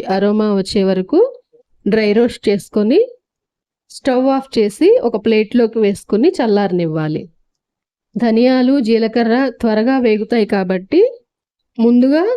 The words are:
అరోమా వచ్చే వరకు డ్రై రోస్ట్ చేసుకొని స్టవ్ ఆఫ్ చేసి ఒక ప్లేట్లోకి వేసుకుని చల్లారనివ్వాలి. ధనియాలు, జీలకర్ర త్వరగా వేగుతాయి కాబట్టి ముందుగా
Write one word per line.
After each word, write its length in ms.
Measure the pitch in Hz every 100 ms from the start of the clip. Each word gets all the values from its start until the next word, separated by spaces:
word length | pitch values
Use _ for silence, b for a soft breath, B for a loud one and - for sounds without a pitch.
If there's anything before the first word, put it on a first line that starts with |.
| -
అరోమా 400 | 190 202 214 214
వచ్చే 280 | 196 190 214
వరకు 340 | 190 185 185 330 523 - _ _ _ _ -
డ్రై 240 | 214 208
రోస్ట్ 300 | 208 240 -
చేసుకొని 560 | - 202 - 220 208 330 494 - _ _ _ _ _ _ _
స్టవ్ 380 | - 269 254 262
ఆఫ్ 200 | 269 -
చేసి 380 | - 208 - 330 480
ఒక 180 | 240 220
ప్లేట్లోకి 640 | 226 214 214 240 220 226
వేసుకుని 500 | 202 190 - 208 302
చల్లారనివ్వాలి. 920 | 370 226 202 196 180 165 156 156 156 - _ _ _ _ _ _ _ _ 202
ధనియాలు, 580 | 233 226 247 254 247 285
జీలకర్ర 560 | 220 226 226 233 226 240 269
త్వరగా 460 | 247 233 214 226 269
వేగుతాయి 480 | 240 214 220 233 208
కాబట్టి 560 | 202 185 185 190 320 494 - _ _ _ _ _ -
ముందుగా 460 | 226 240 262 302 403